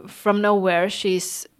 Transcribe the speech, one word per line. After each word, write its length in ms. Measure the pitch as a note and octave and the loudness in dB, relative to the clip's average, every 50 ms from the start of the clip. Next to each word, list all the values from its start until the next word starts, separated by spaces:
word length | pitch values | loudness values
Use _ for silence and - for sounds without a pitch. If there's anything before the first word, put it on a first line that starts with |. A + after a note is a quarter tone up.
| - G3+ | -18 -20
from 320 | - - - G#3 G3+ G3+ | -14 -4 0 0 2 2
nowhere, 480 | G#3 G#3 G#3 G3+ F#3+ F#3+ F3 E3+ F3 G3+ | 4 2 2 2 2 2 2 2 0 0
she's 600 | G3 - - G3+ F#3 F#3 F3+ - - - - - _ | -2 -4 -2 0 0 0 -2 -4 -10 -12 -14 -16 _